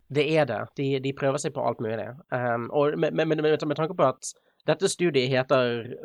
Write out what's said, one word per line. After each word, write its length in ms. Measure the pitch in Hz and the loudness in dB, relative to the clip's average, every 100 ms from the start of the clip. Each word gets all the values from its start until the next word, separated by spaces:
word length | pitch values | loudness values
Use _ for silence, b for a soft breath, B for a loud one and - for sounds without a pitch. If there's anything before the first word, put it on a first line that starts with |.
| - | -6
Det 180 | 135 147 160 | -2 2 2
er 80 | 135 | 2
det. 160 | 107 110 - | -2 -6 -4
De, 240 | 139 139 | -2 0
de 140 | 131 | -2
prøver 260 | 139 139 139 | -2 0 0
seg 120 | 160 135 | -4 -2
på 80 | 123 | -2
alt 140 | 120 | -2
mulig. 300 | 113 110 104 131 - | -4 -4 -8 -12 -8
Ehm, 380 | 131 123 117 117 | -4 -2 -2 -2
og 280 | - 147 165 | 0 2 2
med, 140 | 156 | 0
med, 120 | - 160 | 0 0
med, 140 | 156 | 2
med, 240 | 151 151 156 | 2 2 0
med 100 | 147 | -2
tanke 160 | 160 180 | -2 2
på 80 | 170 | 2
at 280 | - - - _ _ - | 2 -8 -16 _ _ -2
dette 200 | 160 185 | 0 0
studiet 400 | - 175 135 127 | 0 2 2 2
heter 720 | 131 127 135 123 120 113 127 | 2 4 4 4 0 -6 -10